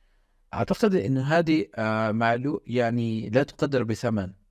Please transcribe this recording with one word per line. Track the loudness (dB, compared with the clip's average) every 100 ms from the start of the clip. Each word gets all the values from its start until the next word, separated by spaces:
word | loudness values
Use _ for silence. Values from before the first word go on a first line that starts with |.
| _ _ _ _ _
أعتقد | -4 -2 2 2 2
إنه | 0 0
هذه، | 2 2 2 0 -2 -4
آه، | -2 0 0
معلو-، | 0 0 0 -2 -6 -4
يعني | -2 0 0 -2 -4 0
لا | 0
تقدر | 0 -2 -2 0
بثمن، | -2 -2 -2 -2 -4 -10 _